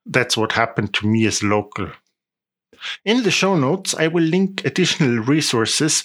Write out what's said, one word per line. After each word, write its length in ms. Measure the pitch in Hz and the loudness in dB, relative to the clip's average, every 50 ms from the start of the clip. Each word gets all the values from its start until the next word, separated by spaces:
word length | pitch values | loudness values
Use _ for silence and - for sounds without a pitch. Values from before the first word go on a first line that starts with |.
| _ | _
that's 320 | 226 151 131 120 - - | -2 0 0 0 0 0
what 160 | 113 107 110 | -2 -2 -2
happened 400 | - 110 113 - - - 107 98 - | 0 0 -2 0 -2 -4 -4 -2 -4
to 120 | - - | -2 0
me 200 | 107 110 113 110 | 0 2 2 2
as 160 | 104 98 - | 0 0 0
a 40 | 104 | 0
local. 420 | 101 104 104 104 - - - 95 80 - - _ _ _ _ _ _ _ _ _ _ _ _ _ _ _ _ - - - - _ | 0 0 0 -2 -4 -8 -10 -10 -10 -10 -18 _ _ _ _ _ _ _ _ _ _ _ _ _ _ _ _ -14 -14 -14 -6 _
In 180 | 196 226 254 | 0 0 2
the 80 | 233 190 | 2 0
show 260 | - - 185 190 196 | 0 2 2 2 2
notes, 380 | 165 131 131 175 190 185 - - | 2 2 2 0 -2 -2 -6 -2
I 140 | - - 165 | 0 0 0
will 160 | 165 175 165 | 2 0 0
link 400 | 160 165 185 196 190 196 - - | 2 2 2 2 0 -2 -4 -6
additional 580 | 160 - - 180 147 - - 160 123 120 117 | -4 0 0 0 0 2 0 0 0 2 0
resources 800 | 107 127 147 156 147 - - 117 110 107 - - 147 156 - - | 0 2 2 2 0 0 0 0 0 0 0 0 0 0 0 -2